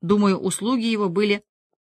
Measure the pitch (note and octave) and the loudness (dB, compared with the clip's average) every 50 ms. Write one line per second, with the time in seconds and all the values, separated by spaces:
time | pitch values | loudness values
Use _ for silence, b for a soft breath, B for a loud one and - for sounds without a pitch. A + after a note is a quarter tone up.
0 | - E3+ G3+ G#3 G3+ G3+ F#3+ F3 - F#3+ F3 - F#3+ A3 C4 B3 A3 A#3 A3+ G#3+ | -2 0 2 2 4 2 2 0 -2 -4 -4 -4 -2 -2 -2 0 0 0 -2 0
1 | G#3 F#3+ E3 F#3+ G#3+ G#3 G3+ G3+ - _ _ _ _ _ _ _ _ | -2 -2 -2 0 0 0 0 -2 -6 _ _ _ _ _ _ _ _